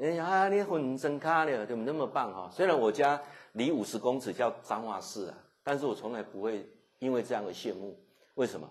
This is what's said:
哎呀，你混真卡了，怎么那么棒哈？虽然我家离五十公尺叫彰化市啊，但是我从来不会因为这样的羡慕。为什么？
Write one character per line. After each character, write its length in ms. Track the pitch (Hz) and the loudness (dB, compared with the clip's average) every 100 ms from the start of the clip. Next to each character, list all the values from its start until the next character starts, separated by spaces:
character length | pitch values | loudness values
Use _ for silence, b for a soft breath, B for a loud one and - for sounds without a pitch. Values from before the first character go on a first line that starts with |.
哎 80 | 147 | -2
呀， 380 | 170 170 190 196 | 0 2 4 4
你 120 | 202 | 4
混 360 | 202 165 131 131 | 2 0 0 0
真 240 | 151 143 | 0 0
卡 240 | 156 165 | 2 4
了， 200 | 156 123 | 4 0
怎 140 | 107 117 | -2 -2
么 60 | 117 | -2
那 60 | |
么 120 | 156 | -2
棒 300 | 131 139 113 | -2 -2 -2
哈？ 160 | 95 90 | -4 -10
虽 160 | - 185 | 0 4
然 120 | 151 | 6
我 120 | 113 | 4
家 320 | 107 143 143 B B B | 6 4 2 B B B
离 180 | 107 127 | 0 2
五 140 | 143 | 2
十 120 | 101 110 | 0 0
公 220 | 123 131 | 0 0
尺 140 | 120 | -2
叫 180 | 90 117 - | 0 0 0
彰 200 | - 110 | -4 -4
化 180 | 113 95 | -4 -6
市 280 | - 107 90 | -8 -8 -8
啊， 100 | - - _ | -10 -20 _
但 160 | - 143 | -4 -2
是 60 | 139 | 0
我 80 | |
从 180 | 104 107 | -2 -4
来 100 | - | -6
不 180 | 101 98 | -8 -6
会 240 | 110 107 98 - _ _ | -4 -4 -8 -18 _ _
因 140 | 131 | 0
为 100 | 123 | 0
这 120 | 117 | 0
样 100 | 113 | -4
的 80 | 101 | -4
羡 220 | 87 117 | -6 -6
慕。 240 | 95 98 87 _ b b | -6 -8 -12 _ b b
为 120 | - 120 | -2 -2
什 120 | 98 | -2
么？ 100 | 78 | -12